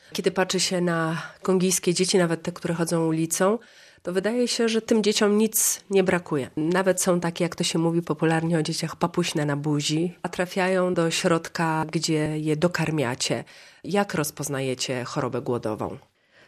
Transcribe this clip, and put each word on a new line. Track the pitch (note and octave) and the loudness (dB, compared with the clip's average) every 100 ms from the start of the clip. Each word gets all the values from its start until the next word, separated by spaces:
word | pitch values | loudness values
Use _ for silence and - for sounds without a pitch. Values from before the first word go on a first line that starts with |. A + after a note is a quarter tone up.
| - | -12
Kiedy | - F#3 | -4 -2
patrzy | F#3+ F#3 F#3 | 0 0 0
się | - F#3 | 0 0
na | F3 E3 D#3+ D#3+ - - | 0 0 -2 -4 -8 -6
kongijskie | - F#3 F#3 F3+ F#3 | 0 2 2 2 0
dzieci, | F3 F#3 F#3+ | 2 2 4
nawet | E3+ E3 | 2 0
te, | E3+ | -4
które | E3+ E3+ | -6 -4
chodzą | E3+ E3 E3+ E3 | -2 0 0 0
ulicą, | D#3+ D#3+ - F#3+ A#3 - - - - | 0 -2 2 2 0 -4 -20 -20 -14
to | - | -6
wydaje | F#3 G3+ B3 A#3+ | -2 0 0 0
się, | - A3+ | 0 0
że | A3+ | 0
tym | A3 A3+ | 2 2
dzieciom | G#3+ - G#3 G#3 | 2 2 4 4
nic | A3 - - - - | 2 2 0 -2 0
nie | G3 | 2
brakuje. | F#3 F3+ - D3 B2 - | 4 0 0 -4 -4 -2
Nawet | D#3+ F3+ F#3+ F3+ | 0 2 2 2
są | F#3+ F3 | 2 2
takie, | E3+ E3+ | 0 -2
jak | E3+ - | -2 -2
to | |
się | F3 E3+ | -2 0
mówi | E3 E3+ | 2 2
popularnie | E3+ D3+ D#3+ D#3+ E3 E3+ | -2 0 2 2 2 0
o | |
dzieciach, | D3+ E3 E3 - | 0 -4 -6 -2
papuśne | E3+ F3 E3+ D#3+ | -2 0 -2 0
na | D3 C#3+ | -2 0
buzi, | D3+ D3 D3 D#3 F3 - | 0 0 0 0 -2 -4
a | F3+ | -6
trafiają | - F3+ G3 F#3 F#3 F3+ | -4 -4 0 0 2 2
do | F3 E3 | 2 0
środka, | - F#3 E3 - - E3 D#3 D#3+ | 0 2 0 0 -2 0 0 -2
gdzie | E3 D#3 D#3 D3+ D#3 | -2 0 0 0 -2
je | D#3 D#3 | 0 2
dokarmiacie. | F3 F3 D#3 D#3 A#2+ C3 - B2 - - - - | 0 0 0 0 0 -2 -4 -4 -6 -18 -20 -16
Jak | - G3+ G3+ | -2 0 0
rozpoznajecie | E3 C#3+ - D3 C3+ C3+ B2+ - B2+ | -2 -4 -6 -6 -4 -2 -2 -4 -4
chorobę | B2 D3+ B2 B2 | -4 -4 -2 -2
głodową? | C3 A#2 A2+ G#2+ F#2+ A2+ - _ _ _ | -2 -4 -4 -4 -6 -8 -16 _ _ _